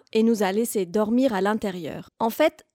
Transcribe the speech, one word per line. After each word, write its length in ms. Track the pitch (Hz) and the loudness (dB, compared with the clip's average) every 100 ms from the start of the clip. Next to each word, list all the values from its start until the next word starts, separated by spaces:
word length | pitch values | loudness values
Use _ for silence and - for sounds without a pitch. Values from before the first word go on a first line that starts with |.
| - | -4
et 100 | 220 | 2
nous 200 | 226 220 | 2 2
a 80 | 190 | 0
laissé 340 | 202 233 220 175 | 0 -2 -2 -2
dormir 480 | 214 214 240 269 | 0 0 2 2
à 80 | 196 | 2
l'intérieur. 680 | 196 220 208 180 160 165 - - | 0 0 -4 -6 -10 -12 -12 -4
En 100 | 226 | -4
fait, 360 | - 311 - _ | 2 0 0 _